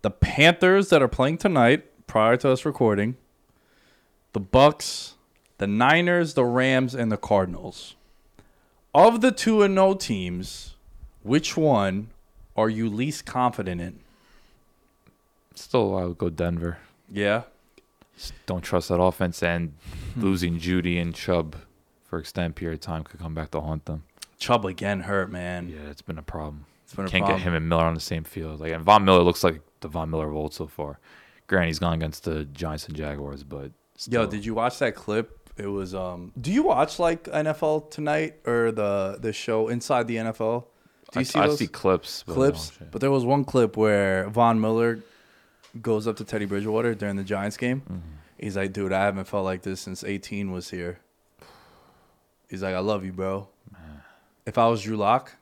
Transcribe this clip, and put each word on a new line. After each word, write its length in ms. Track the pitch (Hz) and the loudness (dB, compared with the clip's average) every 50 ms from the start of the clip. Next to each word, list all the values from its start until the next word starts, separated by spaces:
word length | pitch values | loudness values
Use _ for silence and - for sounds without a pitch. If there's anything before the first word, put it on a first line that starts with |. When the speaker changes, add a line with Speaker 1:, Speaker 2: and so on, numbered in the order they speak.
| - | -4
Speaker 1:
the 80 | 104 | -4
Panthers 760 | - _ - - - - 147 170 175 - - 185 190 196 196 - | 0 _ 0 0 4 6 6 6 6 6 4 6 6 4 4 6
that 120 | 175 151 | 6 4
are 60 | 135 | 6
playing 320 | 117 - - 131 139 160 160 | 4 2 0 0 0 0 0
tonight, 460 | - 202 175 139 120 120 139 170 - - _ _ _ | 0 2 4 6 6 6 6 4 0 -12 _ _ _
prior 300 | - - 110 107 113 120 | -2 2 4 4 4 4
to 120 | 127 - 139 | 4 4 2
us 160 | 131 127 - | 2 2 0
recording, 520 | 156 139 - 127 110 104 98 104 117 127 _ _ _ _ _ _ _ _ _ _ _ _ _ _ _ _ _ _ _ _ _ _ _ - | -6 0 2 2 2 4 2 0 -2 -4 _ _ _ _ _ _ _ _ _ _ _ _ _ _ _ _ _ _ _ _ _ _ _ -8
the 60 | 107 | -8
Bucks, 760 | 98 - - 131 139 151 151 - - - - - - - - _ _ _ _ _ _ _ _ | -4 4 6 8 8 8 6 2 -8 -8 -8 -10 -12 -14 -18 _ _ _ _ _ _ _ _
the 100 | - 98 | -6 -4
Niners, 680 | 101 101 110 123 135 156 170 175 175 175 175 170 151 - | -2 0 2 4 6 6 4 4 2 2 2 0 0 2
the 100 | 139 123 | 2 2
Rams, 480 | 120 120 127 127 135 135 127 131 123 127 | 2 2 2 2 4 4 2 2 0 -2
and 180 | 131 117 110 | -2 -2 -2
the 60 | 104 | -2
Cardinals. 760 | - - - 104 98 95 90 87 85 95 98 - - - - - _ _ _ _ _ _ _ _ - _ _ _ _ _ _ _ _ _ _ - | -4 0 2 2 2 2 0 -4 -10 -10 -12 -14 -14 -18 -18 -20 _ _ _ _ _ _ _ _ -20 _ _ _ _ _ _ _ _ _ _ 6
Of 280 | 147 180 226 233 233 | 8 8 8 8 6
the 100 | 220 262 | 2 2
two 320 | 247 - - 226 220 214 202 | 2 2 2 2 6 6 4
and 160 | 196 190 190 | 4 6 4
oh 160 | 190 190 196 | 4 4 4
teams, 800 | 190 - - 113 98 92 90 87 90 92 - - - - - - _ _ - - - - - _ _ - | 0 -2 -4 -4 -4 -4 -4 -6 -6 -8 -10 -12 -14 -16 -16 -18 _ _ -20 -20 -20 -20 -20 _ _ -4
which 340 | 101 127 160 - - - | 0 0 0 0 -2 -2
one 520 | 170 156 151 131 104 98 95 92 101 107 113 - - _ _ _ - - _ - | 0 2 4 4 4 2 0 -2 -4 -8 -10 -16 -20 _ _ _ -20 -20 _ -2
are 140 | - 110 113 | 0 0 0
you 200 | 110 110 113 113 | 2 0 -2 -2
least 360 | 101 107 127 151 147 - - | -2 -2 -4 -4 -4 -8 -12
confident 560 | - - 127 123 123 113 - 95 92 87 85 | -6 -2 0 0 2 0 -2 -6 -4 -4 -6
in? 180 | 85 90 - - - _ _ _ _ _ _ - _ _ _ _ _ _ _ _ _ _ _ _ _ _ _ _ _ _ _ _ _ _ _ | -6 -10 -12 -16 -20 _ _ _ _ _ _ -20 _ _ _ _ _ _ _ _ _ _ _ _ _ _ _ _ _ _ _ _ _ _ _
Speaker 2:
Still, 400 | - - - - 127 107 98 95 | -20 -8 0 2 2 2 2 0
I 80 | 95 90 | -2 -2
would 140 | 87 87 | -4 -4
go 120 | - - 90 | -2 -4 -4
Denver. 500 | 80 - 85 87 85 85 85 85 85 - - _ _ _ _ _ | -2 0 -2 0 0 -2 -4 -4 -6 -8 -16 _ _ _ _ _
Speaker 1:
Yeah? 340 | 95 101 101 101 107 117 120 - _ _ _ _ _ - _ _ _ _ _ _ _ | -6 -2 0 0 0 0 -4 -10 _ _ _ _ _ -20 _ _ _ _ _ _ _
Speaker 2:
Just 160 | _ - - - - _ | _ -16 -16 -16 -14 _
don't 160 | - 92 90 | -6 -6 -6
trust 280 | 85 - - 90 - - | -4 -2 -2 -2 0 0
that 100 | 92 87 | 2 4
offense, 420 | 90 92 87 - 92 87 85 - | 4 2 4 2 -2 -2 -2 -2
and 320 | - 85 85 87 85 78 73 - - - - - - - - | -2 0 0 -2 -4 -6 -8 -14 -18 -16 -14 -12 -12 -10 -6
Speaker 1:
Hmm. 80 | 123 | -2
Speaker 2:
losing 380 | 110 95 95 87 90 85 85 85 | 0 0 2 2 0 -2 -2 -2
Jeudy 420 | 80 90 92 90 85 90 87 87 | -2 0 0 0 0 0 -2 -2
and 140 | 85 85 82 | -2 -4 -6
Chubb 400 | - - - 90 85 80 78 73 82 - _ _ _ _ _ _ _ _ | -8 -4 -2 0 0 0 -4 -10 -16 -18 _ _ _ _ _ _ _ _
for 160 | _ - 82 | _ -10 -10
extended 360 | 76 - - 98 87 82 80 | -10 -8 -6 -4 -4 -4 -6
period 200 | - 92 82 80 | -6 -8 -8 -8
of 60 | 78 | -8
time 220 | - - 82 80 76 | -8 -8 -8 -8 -8
could 160 | - - 78 | -12 -14 -14
come 140 | 82 80 78 | -12 -8 -8
back 180 | 78 80 - | -8 -8 -6
to 100 | - 76 | -6 -6
haunt 240 | 73 78 78 78 _ | -4 -4 -6 -6 _
them. 180 | - 78 78 - _ _ _ - _ _ | -8 -10 -10 -10 _ _ _ -20 _ _
Speaker 1:
Chubb 280 | _ - - 120 117 104 | _ 0 2 2 2 2
again 340 | 95 92 - 98 101 104 95 | -2 -6 -4 -4 -4 -4 -4
hurt, 320 | 92 101 101 98 92 95 | -4 -2 -2 -2 -2 -2
man. 380 | 87 90 87 90 90 87 87 87 | -6 -8 -8 -6 -8 -8 -8 -12
Speaker 2:
Yeah, 200 | 80 76 73 73 | -12 -14 -14 -16
it's 120 | 73 - | -16 -16
been 160 | _ - 85 78 | _ -12 -12 -10
a 40 | 76 | -10
problem. 420 | - - 82 78 76 73 73 73 _ _ _ _ | -10 -10 -10 -10 -10 -12 -14 -18 _ _ _ _
Speaker 1:
It's 100 | _ - | _ -10
been 120 | - 98 | -8 -6
a 40 | 92 | -2
Speaker 2:
Can't 120 | 85 92 | 0 2
Speaker 1:
problem. 180 | 90 98 98 92 | 2 2 2 2
Speaker 2:
get 80 | 90 | 0
him 60 | 90 85 | 0 0
and 160 | 80 80 82 | 0 0 2
Miller 160 | 85 82 82 | 2 4 2
on 80 | 82 82 | 2 0
the 60 | 80 | -2
same 220 | - - 87 82 78 | -6 -6 -6 -6 -6
field. 360 | - - 80 80 78 78 73 | -8 -10 -10 -10 -10 -10 -8
Like, 140 | 78 80 80 | -6 -6 -6
and 100 | 82 80 | 0 6
Von 220 | 95 107 107 98 | 8 8 8 10
Miller 180 | 95 92 90 87 | 10 8 10 8
looks 200 | 87 85 - - | 8 4 4 2
like 180 | 87 80 76 _ _ _ _ | 2 2 0 _ _ _ _
the 80 | - | -14
Von 220 | 78 73 85 80 80 | -8 -6 -6 -4 -2
Miller 160 | 80 80 78 76 | -4 -4 -4 -4
of 60 | 76 | -4
old 180 | 76 76 76 - | -6 -6 -6 -8
so 140 | - 80 | -10 -12
far. 320 | 76 - - 76 73 71 _ _ - - - - _ _ _ _ | -12 -8 -10 -10 -10 -10 _ _ -20 -20 -20 -20 _ _ _ _
Granted, 200 | - 98 92 87 | 0 2 2 2
he's 120 | 82 80 76 | 2 0 0
gone 140 | 87 85 82 | 0 0 0
against 300 | 80 80 78 78 - - | 0 -2 -4 -6 -6 -6
the 220 | 85 78 76 76 | -6 -4 -4 -6
Giants 420 | 71 69 71 85 80 78 76 - | -8 -8 -8 -6 -6 -6 -8 -10
and 80 | - 78 | -10 -10
Jaguars, 480 | 76 78 73 73 71 71 71 69 69 71 | -8 -8 -8 -8 -8 -10 -10 -12 -14 -14
but 200 | 69 73 71 69 | -14 -14 -14 -14
Speaker 1:
Yo, 60 | 69 - _ _ _ _ | -14 -18 _ _ _ _
Speaker 2:
still. 320 | - - 117 120 117 110 | -16 -8 -4 -2 -2 0
Speaker 1:
did 180 | 95 104 104 101 | -2 -4 -8 -6
you 80 | 113 110 | -4 -4
watch 240 | 110 117 123 - - | -2 -2 -2 0 0
that 140 | 139 117 107 | -2 -2 -2
clip? 440 | - - - 104 110 113 - - - _ - - | -4 -6 -2 -2 -2 -2 -4 -12 -20 _ -20 -14
It 100 | - 104 | -10 -8
was, 280 | 101 101 98 95 90 95 | -6 -6 -6 -6 -6 -6
um, 360 | 95 92 90 90 87 87 92 - 135 | -6 -6 -6 -8 -10 -14 -14 -14 -8
do 120 | 117 147 | -6 -2
you 120 | 202 262 302 | 0 0 2
watch, 360 | - 160 123 151 160 - - | 2 2 2 0 0 0 -2
like, 280 | 175 170 170 165 - - | 0 0 0 -2 -6 -6
N 160 | - 151 151 | -4 -2 -2
F 160 | 156 151 156 170 | -2 -2 -2 -2
L 180 | 156 151 156 | -2 -2 -2
Tonight 540 | 151 - - - 151 147 151 156 160 156 156 _ _ | -4 -8 -12 -6 -4 -2 -2 -2 -2 -4 -8 _ _
or 260 | 113 120 117 117 117 | -2 0 2 2 0
the, 460 | 107 107 104 101 101 101 95 95 101 - | 0 0 -2 0 0 0 -2 -4 -6 -6
the 140 | 120 113 104 | -6 -6 -6
show 340 | - - - 110 110 110 110 | -4 -4 0 0 0 2 0
Inside 380 | 120 120 - - 139 123 117 | -2 -4 -2 0 0 0 0
the 100 | 117 117 113 | 0 -4 -4
N 80 | 113 | -4
F 140 | 113 110 - | -4 -4 -2
L? 260 | 113 110 117 123 123 _ _ _ _ _ _ _ _ - | -2 -2 -2 -4 -6 _ _ _ _ _ _ _ _ -10
Do 80 | - - | -6 -6
you 20 | |
Speaker 2:
I, 20 | 131 | -4
Speaker 1:
see 160 | - - - | -2 2 2
Speaker 2:
I 80 | - | 2
Speaker 1:
those 120 | 151 151 143 | 2 2 0
Speaker 2:
see 80 | 113 | -4
clips, 560 | 87 - - - 95 92 85 - - - - - | -6 -6 -2 2 2 2 2 0 -8 -14 -14 -10
but 100 | - 85 | -6 0
I 20 | |
Speaker 1:
clips? 340 | 123 135 143 147 80 78 - | 2 2 2 2 0 -10 -14
Speaker 2:
don't 60 | - - | -14 -18
watch 80 | - | -20
it. 40 | - | -12
Speaker 1:
But 100 | - 107 | -8 -2
there 100 | 127 139 | 0 2
was 140 | 139 135 120 | 2 2 2
one 180 | 123 135 143 131 | 2 0 0 0
clip 300 | - - 131 117 104 - | 0 2 2 2 2 2
where 520 | 107 110 107 104 101 98 95 95 95 92 101 | 0 2 4 4 4 2 2 0 0 -2 -2
Von 300 | 107 120 117 117 113 110 | 2 4 4 4 4 2
Miller 380 | 107 110 113 113 117 117 117 113 - _ _ _ _ _ _ _ _ _ _ _ _ _ _ 120 | 2 2 2 2 0 0 -2 -4 -10 _ _ _ _ _ _ _ _ _ _ _ _ _ _ -8
goes 260 | 110 120 110 107 107 | -2 -2 -2 0 0
up 100 | 113 110 | -4 -6
to 60 | - 110 | -6 -8
Teddy 220 | - - 107 104 | -6 -4 -4 -4
Bridgewater 480 | 95 98 101 104 107 107 110 120 120 113 | -4 -4 -4 -4 -2 -2 0 0 -2 -2
during 200 | 101 104 101 98 | -2 -4 -4 -4
the 80 | 98 98 | -6 -4
Giants 340 | 95 104 95 98 104 - | -4 -4 -4 -4 -6 -6
game. 240 | - 123 123 127 139 | -4 -4 -4 -4 -4
Speaker 2:
Mm-hmm. 160 | 135 - 92 90 85 80 76 76 _ _ _ | -6 -10 -12 -12 -12 -14 -16 -18 _ _ _
Speaker 1:
He's 200 | - - 104 95 | -10 -10 -6 -4
like, 160 | 98 98 98 95 | -4 -4 -4 -4
"Dude, 180 | 104 98 92 95 | -4 -2 0 0
I 120 | 95 98 | 2 2
haven't 200 | 101 98 98 95 | 0 0 -4 -8
felt 200 | - - 101 95 | -4 -4 -4 -2
like 160 | 95 92 90 | -2 -4 -6
this 180 | - 98 95 - | -6 -8 -8 -8
since 240 | - 98 92 - - | -10 -12 -12 -10 -8
eighteen 480 | 101 101 98 - - 104 101 101 95 | -6 -8 -8 -8 -8 -8 -8 -6 -6
was 180 | 92 90 87 - | -8 -8 -10 -10
here." 280 | - 90 85 87 90 - _ _ _ _ _ _ _ _ - - - - _ _ _ _ _ _ _ _ _ _ _ _ _ _ _ _ _ _ | -10 -8 -8 -8 -10 -12 _ _ _ _ _ _ _ _ -20 -20 -20 -20 _ _ _ _ _ _ _ _ _ _ _ _ _ _ _ _ _ _
He's 140 | 92 95 95 | -10 -8 -6
like, 120 | 95 92 | -4 -4
"I 40 | 92 | -2
love 260 | 95 104 107 101 92 | -2 -2 -2 -2 -4
you, 60 | 95 | -8
bro." 360 | 90 92 95 95 95 98 101 _ _ _ _ - | -8 -6 -4 -4 -4 -6 -8 _ _ _ _ -20
Speaker 2:
Man. 300 | - - 80 78 76 73 - - _ _ _ _ _ _ _ | -20 -20 -20 -20 -20 -20 -20 -20 _ _ _ _ _ _ _
Speaker 1:
If 120 | 113 104 | -4 2
I 100 | 123 113 | 4 4
was 140 | 117 117 107 98 | 4 4 0 -2
Drew 140 | 107 110 | -4 -2
Lock 380 | 107 101 101 120 131 - - - _ | 0 2 2 2 2 0 -8 -20 _